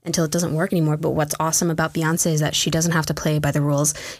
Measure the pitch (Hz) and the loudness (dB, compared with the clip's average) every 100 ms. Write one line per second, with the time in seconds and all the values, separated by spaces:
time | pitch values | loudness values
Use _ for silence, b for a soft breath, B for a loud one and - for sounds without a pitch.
0 | - 170 160 170 185 151 185 185 156 151 | -4 -2 0 0 0 0 0 2 2 2
1 | 160 139 151 - 160 - 175 160 160 - | 0 0 -2 -2 -2 0 0 0 -2 0
2 | 156 165 175 151 151 - - 160 165 165 | 0 0 0 0 0 0 0 0 2 0
3 | 151 151 160 151 147 143 143 143 143 B | 0 -2 -2 0 0 0 2 2 0 B
4 | B B | B B